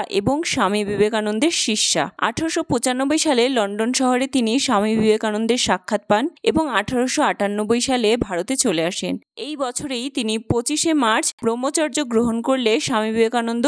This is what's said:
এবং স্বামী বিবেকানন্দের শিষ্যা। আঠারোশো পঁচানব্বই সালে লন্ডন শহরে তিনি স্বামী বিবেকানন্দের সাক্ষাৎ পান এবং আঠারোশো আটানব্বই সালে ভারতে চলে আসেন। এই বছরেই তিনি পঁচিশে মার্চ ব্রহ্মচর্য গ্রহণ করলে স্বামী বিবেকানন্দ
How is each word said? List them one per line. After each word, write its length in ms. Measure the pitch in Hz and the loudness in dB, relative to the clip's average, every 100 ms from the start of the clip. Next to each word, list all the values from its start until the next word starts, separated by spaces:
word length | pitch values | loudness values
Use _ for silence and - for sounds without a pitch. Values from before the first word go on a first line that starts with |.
| - | 0
এবং 260 | - 202 285 | -2 0 -2
স্বামী 380 | 339 - 196 208 202 | -2 0 0 0 -2
বিবেকানন্দের 680 | 208 208 220 214 214 302 339 - | 0 0 0 -2 0 0 0 -2
শিষ্যা। 380 | 214 - 175 151 - | 0 0 0 -2 -2
আঠারোশো 440 | - - 320 330 | -4 -2 -2 -2
পঁচানব্বই 560 | 320 262 254 247 277 311 320 | -2 -2 0 0 0 0 2
সালে 180 | 262 240 | 2 2
লন্ডন 420 | 262 202 208 226 | 2 0 -2 -2
শহরে 320 | 254 254 247 269 | 0 2 2 2
তিনি 320 | 269 220 240 | 0 2 2
স্বামী 320 | 269 214 214 220 | 2 2 2 4
বিবেকানন্দের 640 | 214 214 220 208 226 240 | 4 2 0 -2 0 0
সাক্ষাৎ 440 | - 185 - 208 - | 2 0 0 -4 0
পান 140 | 208 285 - | 0 0 -2
এবং 200 | 233 233 311 | 0 2 2
আঠারোশো 520 | 214 208 254 254 269 | 0 0 0 0 2
আটানব্বই 600 | 262 180 202 208 214 233 | 0 2 -2 -2 0 0
সালে 280 | 240 254 214 220 | 0 0 2 0
ভারতে 360 | 220 180 180 262 | -2 -4 -2 -2
চলে 280 | 247 165 165 | 0 0 0
আসেন। 280 | 190 180 185 - - | -2 -6 -6 -10 -14
এই 180 | 254 302 | -10 -6
বছরেই 500 | 262 247 294 254 262 | -6 -6 -6 -6 -4
তিনি 240 | 269 226 220 | -4 -2 -4
পঁচিশে 540 | 214 233 233 302 330 | -2 -2 0 -2 0
মার্চ 340 | 311 233 226 330 - | 2 2 2 0 -2
ব্রহ্মচর্য 560 | 233 233 262 302 302 302 | -2 -2 -2 0 0 -2
গ্রহণ 340 | 269 233 240 226 | 0 0 2 0
করলে 300 | 233 262 233 226 | 0 0 2 0
স্বামী 320 | - 240 220 | 0 -2 0
বিবেকানন্দ 540 | 220 226 240 233 233 | 2 2 2 -2 0